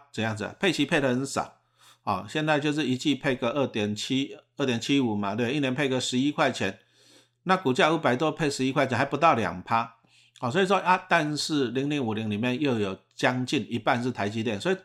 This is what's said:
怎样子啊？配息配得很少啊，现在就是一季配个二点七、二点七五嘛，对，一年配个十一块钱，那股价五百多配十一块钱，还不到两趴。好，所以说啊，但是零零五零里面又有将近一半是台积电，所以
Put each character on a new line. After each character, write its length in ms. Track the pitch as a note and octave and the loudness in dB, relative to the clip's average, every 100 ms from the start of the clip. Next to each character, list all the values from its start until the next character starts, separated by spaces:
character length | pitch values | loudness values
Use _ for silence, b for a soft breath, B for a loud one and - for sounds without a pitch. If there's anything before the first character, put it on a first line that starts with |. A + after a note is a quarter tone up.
| - | -8
怎 120 | - | -6
样 120 | A2+ G#2+ | -4 -4
子 100 | F#2+ | -8
啊？ 100 | - | -2
配 120 | G3+ | -2
息 140 | D3+ C#3 | 0 2
配 160 | D#3+ | 2
得 80 | C#3 | 2
很 160 | B2 C3+ | 0 -2
少 300 | - - - b b b b | -4 -6 -10 b b b b
啊， 220 | - F#2+ G#2 | -4 -4 -4
现 180 | D#3 D3+ | -2 2
在 140 | D3+ | 2
就 120 | D3+ | 2
是 140 | D3 B2+ | 0 0
一 120 | B2+ | 0
季 180 | D#3 C3 | 0 0
配 200 | D3+ B2 | 0 0
个 140 | A#2+ | 0
二 180 | C#3+ B2+ | 0 -2
点 280 | A2+ G#2 G#2 | 0 -2 -2
七、 420 | - C3+ C#3 - - - | -2 -2 -2 -8 -16 -4
二 80 | C3+ | -2
点 140 | A#2 | -2
七 200 | - C#3 | 0 2
五 160 | B2 G#2 | 2 0
嘛， 200 | G2+ G#2 | -2 -2
对， 160 | A#2+ | -2
一 80 | D3+ | 0
年 160 | C3+ B2+ | -2 0
配 140 | C#3+ | 0
个 100 | B2+ | 0
十 180 | - B2 | -2 0
一 140 | C#3 | 0
块 200 | D3 C#3+ | 2 0
钱， 280 | - G2 G2 b b b b b _ | 0 -4 -4 b b b b b _
那 140 | - F#3 | -2 0
股 160 | C3+ | 2
价 180 | B2+ D#3+ | 4 4
五 60 | E3 | 4
百 180 | C#3 B2 | 2 2
多 160 | D#3 | 0
配 180 | D3+ D#3 | 0 -2
十 160 | C#3+ C3 | 0 0
一 60 | |
块 160 | C#3 C3 | 2 0
钱， 100 | A#2+ | 0
还 60 | |
不 140 | C#3+ C#3+ | 0 2
到 160 | E3 | 4
两 280 | C3 F#2+ F2+ | 4 0 -4
趴。 340 | - A#2 A#2 - b b b _ | -2 -2 -2 -8 b b b _
好， 100 | B2 | -2
所 120 | D#3 | 0
以 40 | F#3+ | 2
说 120 | G3 | 2
啊， 280 | E3+ F#3 - | 2 0 2
但 260 | E3+ D3+ D3 | 2 2 -2
是 340 | - D3+ B2 | -2 0 0
零 200 | B2 C#3+ | 0 -2
零 140 | D3 | 0
五 100 | A#2 | -2
零 160 | G#2+ A2 | -2 -2
里 80 | G#2 | -2
面 220 | B2 B2+ | -2 0
又 200 | C#3+ A#2 | 0 2
有 180 | G2 F#2+ _ - | 0 -4 _ -2
将 300 | C3 B2 B2+ | 0 0 0
近 200 | D3 G#2 | -2 -2
一 80 | A2+ | -2
半 220 | D3 B2 | 0 0
是 100 | B2+ | -2
台 180 | A#2+ G2+ | -4 -4
积 140 | A2+ | -2
电， 180 | A2+ G2+ | -4 -2
所 100 | E3+ | -2
以 60 | F#3+ | -4